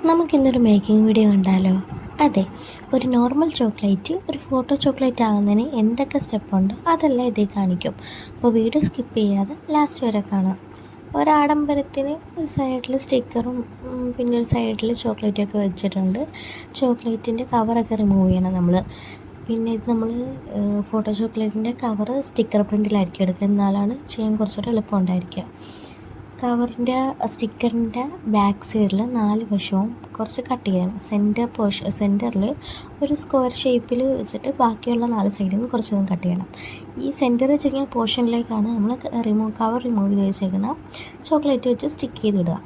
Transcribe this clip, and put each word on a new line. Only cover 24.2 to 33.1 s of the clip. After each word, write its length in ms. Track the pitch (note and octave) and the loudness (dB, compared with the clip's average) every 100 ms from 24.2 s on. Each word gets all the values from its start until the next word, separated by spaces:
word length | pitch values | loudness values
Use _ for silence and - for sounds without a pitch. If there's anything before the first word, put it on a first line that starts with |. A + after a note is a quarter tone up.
| A3 | -2
കുറച്ചുകൂടെ 360 | G#3+ G#3 G#3 G3+ | 0 0 -2 -2
എളുപ്പമുണ്ടായിരിക്കുക. 680 | A3+ G#3+ G3+ F#3 F3+ F3+ - - - - - - - - - - - | -2 0 0 2 0 -2 -10 -12 -16 -18 -18 -18 -18 -18 -18 -18 -4
കവറിൻ്റെ, 560 | B3 A#3+ A#3+ A#3 A#3+ B3+ C4 C#4 G#3 | 0 2 0 0 0 2 0 -2 -6
സ്റ്റിക്കറിൻ്റെ 720 | - A3 - A#3+ A3+ A#3 A#3+ C#4 F4+ | -2 -6 0 0 0 -2 -2 -6 -6
ബാക്ക് 400 | A3+ G#3 G3+ G3+ - | 0 4 4 0 -2
സൈഡിൽ 320 | A3 G3+ F#3+ A#3+ A#3+ | 0 2 2 0 0
നാല് 260 | G#3 G#3+ A3 | 2 0 0
വശവും 380 | G3+ - F#3+ G#3+ A#3+ - | -2 0 0 0 -4 -14
കുറച്ച് 260 | - A3 - B3+ | -8 -6 -4 -4
കട്ട് 160 | B3 - | -4 0
ചെയ്യണം. 280 | F#3 F#3 G#3 | 0 0 -4
സെൻറ്റർ 460 | - G#3 G#3 G#3+ A#3 A#3 | -2 2 2 2 -2 0
പോർഷൻ, 280 | G#3 G3 G3 - | 0 0 -4 0
സെൻറ്ററിൽ 440 | G3+ G3 A#3+ G#3 G#3 C#4+ - - - - | 2 2 0 0 0 -2 -10 -14 -14 -4
ഒരു 120 | C#4+ | -2